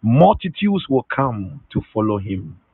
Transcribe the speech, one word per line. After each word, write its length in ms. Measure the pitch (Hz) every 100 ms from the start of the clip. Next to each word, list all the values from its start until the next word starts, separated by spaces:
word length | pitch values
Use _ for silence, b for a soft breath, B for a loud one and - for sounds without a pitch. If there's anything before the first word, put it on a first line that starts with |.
Multitudes 840 | 110 127 180 214 185 - 208 196 -
will 160 | 135 -
come 480 | - 135 110 95 - _
to 80 | - -
follow 260 | 110 107 104
him 380 | 101 95 80 90 _